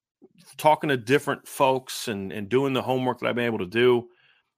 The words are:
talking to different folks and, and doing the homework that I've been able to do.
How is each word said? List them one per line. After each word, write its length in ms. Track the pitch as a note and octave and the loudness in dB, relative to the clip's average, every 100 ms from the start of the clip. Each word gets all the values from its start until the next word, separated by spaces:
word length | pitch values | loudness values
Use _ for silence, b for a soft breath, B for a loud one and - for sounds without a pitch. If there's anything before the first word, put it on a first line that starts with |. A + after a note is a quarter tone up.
| _ _ - _ - - | _ _ -20 _ -20 -4
talking 320 | D#3 D3+ D#3 | 0 2 0
to 80 | C3 | -2
different 500 | G#2+ C#3+ C#3+ C3+ - | 2 0 0 -6 -8
folks 600 | - C3+ C3 B2+ - - | 0 0 0 -4 -10 -8
and, 240 | G2+ F#2+ | -6 -8
and 160 | G#2 G2+ | -8 -2
doing 240 | B2 C#3 | 0 2
the 100 | C3 | -2
homework 380 | A#2 C3 B2+ A#2+ | -2 -2 -2 -2
that 80 | B2 | -2
I've 60 | |
been 100 | A#2 | -2
able 140 | A#2+ A2 | -2 -2
to 80 | F#2 | -2
do. 420 | A2 B2 A#2+ A#2 b b b b | 2 4 4 0 b b b b